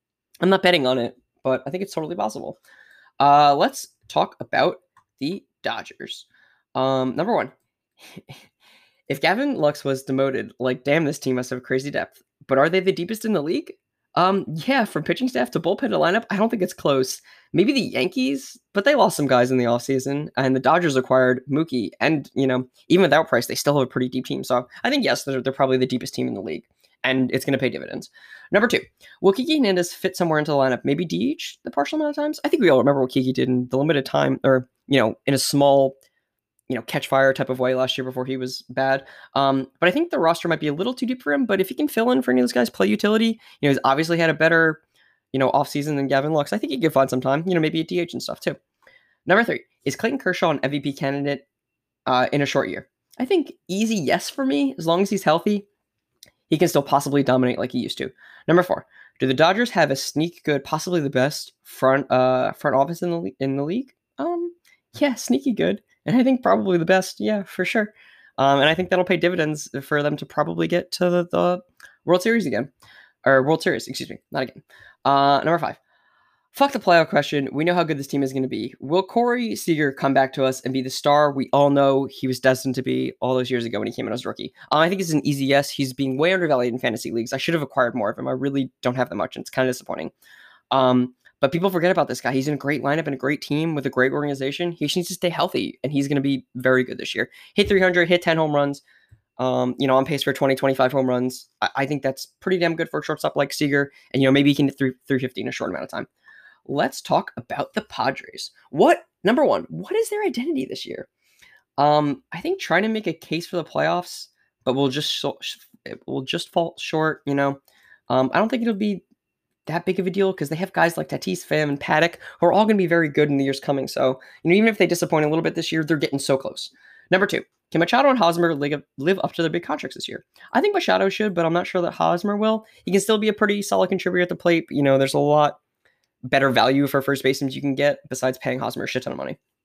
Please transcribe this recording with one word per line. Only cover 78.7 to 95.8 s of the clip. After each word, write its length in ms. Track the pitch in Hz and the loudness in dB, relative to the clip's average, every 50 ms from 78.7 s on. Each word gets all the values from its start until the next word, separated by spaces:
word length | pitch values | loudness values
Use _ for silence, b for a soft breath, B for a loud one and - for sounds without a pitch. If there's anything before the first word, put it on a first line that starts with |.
| - - | -10 -10
Will 240 | - 135 165 190 185 | -6 -2 -2 -2 -2
Corey 520 | - - 233 240 240 240 247 233 214 208 | 0 -2 0 0 0 0 -2 -4 -4 -6
Seager 360 | - - 180 160 147 151 139 | -6 -2 -2 0 0 0 -2
come 220 | 139 - 147 135 135 | -2 0 0 2 4
back 200 | 139 135 135 - | 2 2 2 0
to 120 | 147 135 | -2 0
us 160 | 131 131 - | 0 -2 -2
and 120 | - 127 131 | -6 -4 -4
be 80 | 135 | -4
the 80 | 127 131 | -4 -4
star 420 | - - - 151 147 151 151 143 | -6 -2 2 4 4 4 4 2
we 180 | 139 135 127 - - | 2 -2 -2 2 4
all 160 | 143 143 143 | 4 4 6
know 380 | 139 139 139 139 135 135 135 131 | 6 4 4 4 4 2 0 -2
he 180 | - - 135 | -8 -6 -4
was 120 | 127 127 - | -4 -2 2
destined 360 | - 131 131 - - 135 123 | 2 2 2 2 0 -4 -4
to 60 | 131 | -4
be 320 | 127 131 127 127 131 123 - - | -4 -4 -4 -4 -4 -6 -6 -4
all 160 | 127 127 127 | -2 0 0
those 160 | 127 127 123 | 0 -2 -2
years 140 | 127 120 117 | -2 -2 -2
ago 120 | 113 98 | -2 -4
when 100 | 104 107 | -4 -6
he 60 | 107 - | -6 -6
came 140 | 127 113 | -6 -6
in 60 | 107 110 | -6 -6
as 120 | 127 - | -6 -8
a 40 | 101 | -8
rookie? 240 | - - - - B B B B | -10 -10 -12 -14 B B B B
Um, 80 | - 151 | 2 2
I 100 | 165 175 | 2 2
think 120 | 202 190 | 0 -2
it's 100 | 185 165 | -2 0
an 140 | 156 143 - | 0 0 0
easy 180 | 147 143 139 135 | 0 -2 0 0
yes. 240 | 135 135 143 143 - | 2 2 2 0 -2
He's 240 | - - 135 127 127 | -4 -4 -4 -4 -4
being 240 | - 135 135 131 | -4 -4 -2 -2
way 160 | 139 160 180 190 | 0 0 0 2
undervalued 400 | 185 175 151 139 123 123 123 113 | 0 2 2 2 2 0 0 -2
in 60 | - | -2
fantasy 320 | - 117 110 - - - | -4 -4 -4 -4 -6 -6
leagues. 220 | 113 117 113 - 131 | -4 -4 -4 -4 -6
I 40 | |
should 160 | 139 - 170 170 | -4 -2 0 0
have 80 | 160 | -2
acquired 320 | 139 - - 135 123 117 104 | -2 -2 0 0 0 0 0
more 160 | 120 101 107 | -2 -2 -2
of 80 | - | -4
him. 100 | - 127 | -4 -6
I 40 | 131 | -6
really 400 | 131 127 135 139 139 139 127 - _ - | -4 -2 -2 -2 -2 -2 -4 -4 _ -4
don't 140 | - 123 123 | -4 -2 -2
have 140 | 135 120 - | -2 -4 -4
that 60 | 90 | -2
much, 200 | 101 82 - - | -6 -6 -6 -6
and 80 | - - | -12 -12
it's 60 | - | -6
kinda 200 | - 135 131 127 | -2 -2 0 0
disappointing. 420 | 127 - - - - - 80 - _ _ b b b b b b b b b b | -2 -4 -8 -10 -8 -8 -8 -10 _ _ b b b b b b b b b b
Um, 420 | 127 135 131 127 127 127 123 123 - _ b b b b | 2 4 4 4 4 4 2 0 -4 _ b b b b
but 120 | 143 135 | -2 0
people 180 | 170 170 190 196 | 0 0 0 0
forget 220 | 190 165 165 180 | 0 2 2 2
about 160 | 185 170 147 | 2 2 0
this 120 | - 127 - | -2 -2 -6
guy. 140 | - 120 135 | -4 -2 -2
He's 140 | 131 131 | -2 -2
in 80 | 151 147 | -2 -4
a 20 | |
great 260 | 131 - 139 151 120 - | -4 -2 -4 -4 -2 -2
lineup 220 | 139 147 165 156 | -2 -2 -2 -2
and 80 | 147 139 | -4 -6
a 40 | |
great 240 | - 131 143 151 - | -4 -2 -4 -4 -4
team 340 | - - 143 151 160 165 156 | -4 -4 -2 -2 -2 -2 -2
with 100 | 143 131 | -4 -4
a 40 | 131 | -2
great 220 | - 127 127 131 | 0 2 2 2
organization. 600 | 139 147 147 147 139 131 135 139 147 - 175 175 | 2 -2 -4 -4 -4 -4 -6 -6 -4 -4 -4 -4
He 140 | 170 - 147 | -4 -4 -4
just 100 | 143 - | -4 -2
needs 140 | 185 175 - | -4 -4 -4
to 40 | 180 | -6
stay 160 | - - 170 | -4 -4 -2
healthy, 500 | 160 156 165 190 - 123 95 64 - _ | 0 0 -2 -2 -2 -4 -4 -6 -8 _